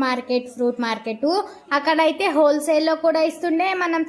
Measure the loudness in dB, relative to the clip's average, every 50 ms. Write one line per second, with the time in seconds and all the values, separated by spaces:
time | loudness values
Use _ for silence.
0 | -2 0 -2 -2 -4 -2 -2 -2 -4 -4 -6 -2 -2 -2 -2 -2 -4 -4 -4 -4
1 | -6 -8 -6 -2 0 0 0 0 -2 -4 -10 -14 -6 -2 -2 0 2 2 2 4
2 | 2 2 2 0 -2 0 2 4 4 4 4 2 0 0 0 2 2 0 0 0
3 | 0 0 2 2 0 0 -2 -2 -2 -2 0 0 0 0 -2 -2 -2 -2 0 -2
4 | -2